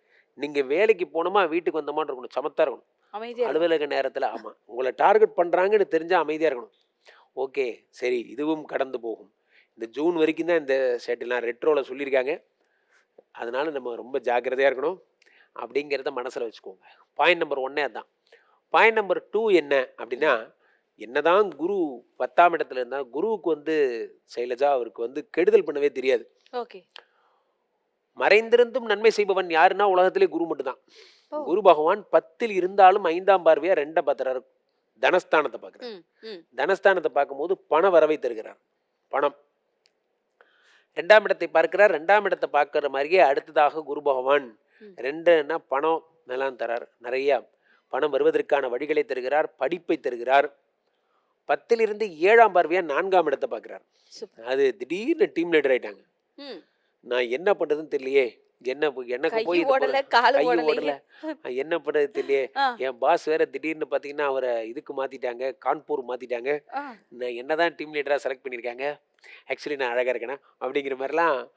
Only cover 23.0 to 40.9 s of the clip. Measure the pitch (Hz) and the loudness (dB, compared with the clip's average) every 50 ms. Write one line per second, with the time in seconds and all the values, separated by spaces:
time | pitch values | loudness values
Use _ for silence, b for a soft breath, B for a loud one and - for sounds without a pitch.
23 | 139 120 117 143 180 220 226 196 156 175 160 147 143 156 160 156 143 131 120 113 | -8 -6 -6 -4 -4 -4 -4 -4 -2 -2 -2 -2 -2 -2 0 0 0 0 0 -4
24 | 107 98 - _ _ _ - - 120 123 123 117 139 143 143 131 120 110 - - | -8 -10 -12 _ _ _ -10 -8 -6 -6 -4 0 0 2 2 0 -2 -4 -6 -8
25 | 117 120 131 151 143 - - - 175 202 208 220 180 151 151 143 143 147 131 135 | -8 -8 -8 -10 -12 -6 -2 0 4 4 4 4 4 2 -2 -2 -2 -2 -2 -2
26 | 123 131 127 113 117 - _ _ _ _ - 247 233 - - 190 175 _ b b | 0 0 0 0 -2 -6 _ _ _ _ -12 -12 -12 -12 -14 -20 -20 _ b b
27 | b b b b b b b b b _ _ _ _ _ _ _ _ _ _ _ | b b b b b b b b b _ _ _ _ _ _ _ _ _ _ _
28 | _ _ _ 117 127 151 190 214 226 226 226 240 240 233 220 262 240 226 208 202 | _ _ _ -2 2 4 4 4 6 4 4 4 4 2 0 -4 -2 -2 -2 2
29 | 214 226 202 - 208 196 196 185 185 180 165 160 170 190 190 190 208 208 185 185 | 2 2 2 2 0 0 0 0 -2 0 4 4 4 4 4 4 2 2 4 4
30 | 185 185 - 190 196 175 147 165 170 165 156 139 131 131 123 - _ b b b | 4 4 4 2 2 2 2 -2 -4 -4 -4 -6 -6 -8 -10 -10 _ b b b
31 | b b b b b b - 302 294 - 165 208 202 190 165 151 151 165 190 214 | b b b b b b -10 -8 -4 -2 -2 4 6 6 6 8 6 2 0 0
32 | 190 - - 165 160 - _ - 240 226 202 185 175 185 196 202 196 185 190 208 | -2 0 2 2 2 0 _ -6 -6 -4 -2 -2 -2 0 4 8 8 8 8 6
33 | 196 170 165 175 190 190 196 185 170 165 156 147 147 180 190 160 143 151 160 175 | 2 0 -2 0 2 4 2 4 6 4 4 4 2 0 0 0 0 -2 -4 -4
34 | 156 143 143 - 131 131 131 127 120 _ _ _ _ _ _ _ _ _ _ _ | -2 -2 -2 -2 -2 -4 -4 -6 -8 _ _ _ _ _ _ _ _ _ _ _
35 | 120 135 165 180 170 - - 160 147 139 - 107 95 95 - - 254 240 220 180 | 0 2 2 2 0 2 2 0 0 0 -4 -10 -14 -18 -18 -16 -16 -16 -16 -16
36 | 165 _ _ _ - 220 214 175 - _ _ 120 135 165 196 180 - 202 190 185 | -18 _ _ _ -18 -16 -16 -16 -18 _ _ -4 -2 0 -2 2 2 2 2 2
37 | 151 156 - 147 143 - 139 139 147 175 190 - _ _ 147 156 175 196 180 165 | 0 -2 0 0 -2 -2 -4 -6 -6 -4 -4 -6 _ _ 2 2 4 4 6 6
38 | 156 151 156 139 135 123 117 107 107 104 101 - _ _ _ _ _ _ _ _ | 4 4 2 -2 -4 -8 -8 -10 -12 -14 -18 -20 _ _ _ _ _ _ _ _
39 | _ _ - 131 143 143 143 - _ _ _ _ _ _ _ _ _ _ _ _ | _ _ -2 -2 0 -2 -2 -6 _ _ _ _ _ _ _ _ _ _ _ _
40 | _ _ _ _ _ _ _ _ _ _ _ _ _ _ _ _ _ _ | _ _ _ _ _ _ _ _ _ _ _ _ _ _ _ _ _ _